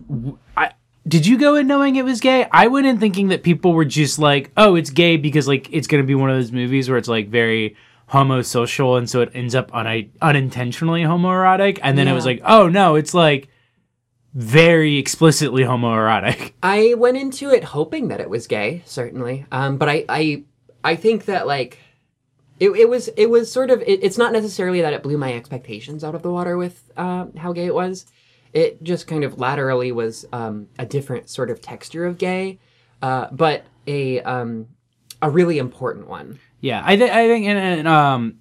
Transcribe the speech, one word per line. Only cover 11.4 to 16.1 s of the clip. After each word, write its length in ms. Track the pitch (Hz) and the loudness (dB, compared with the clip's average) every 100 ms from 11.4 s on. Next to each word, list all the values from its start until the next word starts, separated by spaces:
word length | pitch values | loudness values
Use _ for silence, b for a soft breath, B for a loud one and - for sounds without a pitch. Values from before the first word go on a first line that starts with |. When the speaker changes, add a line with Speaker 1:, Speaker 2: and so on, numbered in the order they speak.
| 185 185 196 196 | 2 2 2 0
Speaker 1:
And 160 | 139 139 | 0 2
then 100 | 135 | 2
it 60 | |
was 120 | 127 127 | 2 -2
Speaker 2:
Yeah. 60 | |
Speaker 1:
like, 80 | 120 - | -2 4
"Oh, 220 | 220 175 | 6 6
no, 280 | 196 185 156 | 4 4 2
it's, 180 | 151 180 | 2 2
like, 320 | 160 143 - _ _ _ _ _ _ _ _ | 4 2 -4 _ _ _ _ _ _ _ _
very 640 | 135 110 147 165 165 156 143 | -10 2 4 6 6 4 0
explicitly 680 | 127 - 160 151 143 131 | -2 2 4 4 0 0
homoerotic." 880 | 123 123 117 110 110 | 0 0 0 2 2